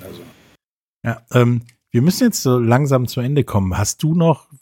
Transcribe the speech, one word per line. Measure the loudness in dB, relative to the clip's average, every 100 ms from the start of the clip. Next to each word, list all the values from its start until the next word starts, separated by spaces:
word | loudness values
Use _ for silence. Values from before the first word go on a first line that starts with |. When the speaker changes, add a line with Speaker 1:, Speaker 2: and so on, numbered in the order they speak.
Speaker 1:
Also. | -20 -20 -20 -20 _ _ _ _ _ _
Speaker 2:
Ja, | -8 -8 _
ähm, | 2 2 0 -6 _ _
wir | 0
müssen | 2 2
jetzt | 0 0
so | 0 2
langsam | 2 2 2 0 -2
zum | -4
Ende | -2 -2
kommen. | 0 -2 -2 -2
Hast | -4 -2
du | -2
noch, | 0 0 0 _ -20